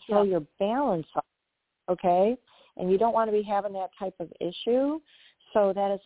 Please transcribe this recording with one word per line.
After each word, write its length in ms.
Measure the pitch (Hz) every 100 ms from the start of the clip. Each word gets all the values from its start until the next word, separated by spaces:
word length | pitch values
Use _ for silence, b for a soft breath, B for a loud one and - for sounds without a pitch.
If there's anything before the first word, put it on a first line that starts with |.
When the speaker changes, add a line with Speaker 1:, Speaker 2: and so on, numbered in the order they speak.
| -
Speaker 1:
throw 160 | 208
Speaker 2:
Yeah. 80 | 202
Speaker 1:
your 160 | 175 - -
balance 480 | 202 254 277 170 -
off, 100 | 156 - _ _ _ _ _ -
okay? 500 | 175 180 180 208 254 b b b -
And 140 | 180
you 60 | 190
don't 160 | 233
want 160 | 226 220
to 40 |
be 100 | 214
having 300 | 208 202 202
that 160 | 190 180 -
type 160 | 190 -
of 120 | 165 -
issue. 600 | 175 - 233 247 285 311 b b b b _
So 200 | 214 196
that 160 | 190 196
is 100 | 196